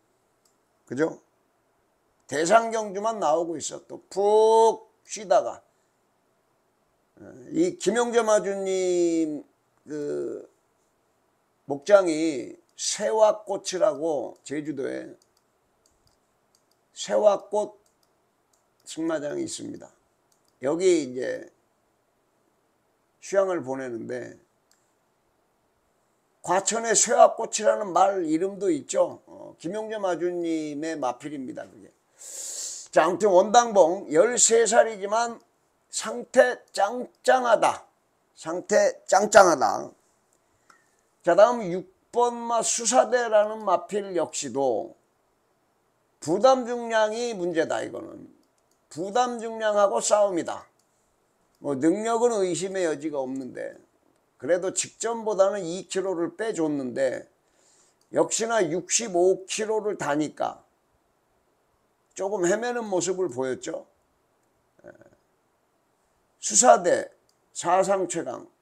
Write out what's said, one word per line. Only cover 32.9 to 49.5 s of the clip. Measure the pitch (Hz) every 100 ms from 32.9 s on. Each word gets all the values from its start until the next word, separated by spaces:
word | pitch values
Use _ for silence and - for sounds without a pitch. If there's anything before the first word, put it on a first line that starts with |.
자, | -
아무튼 | 160 175 208
원당봉 | 180 208 240 233 196 160 196 170
열세 | 151 226 240 - 226 214
살이지만 | 233 226 208 202 220 240 226 _ _ _ _ _
상태 | - 220 240 - 247 247 - _
짱짱하다. | - 202 247 - _ - 262 240 208 151 - - _ _ _ _
상태 | _ 156 180 - 208 202 - -
짱짱하다. | 185 208 208 180 143 107 95 - _ _ _ _ _ _ _ _ _ _ _ _ _
자, | 175 175
다음 | 226 240 185
육 | 180 - _ _
번 | 240 240
마 | 240 233 233
수사대라는 | 226 - 233 247 214 247 233 214 214 220
마필 | 202 175 - 208 196
역시도 | 170 151 - 139 131 135 107 - - _ _ _ _ _ _ _ _ _ _ _ _
부담 | 143 190 262 262 233
중량이 | 240 233 220 214 226 240
문제다, | 202 175 160 151 113
이거는. | 120 101 - - - _ _ _ _ _ _
부담 | 147 190 226 247 240
중량하고 | 226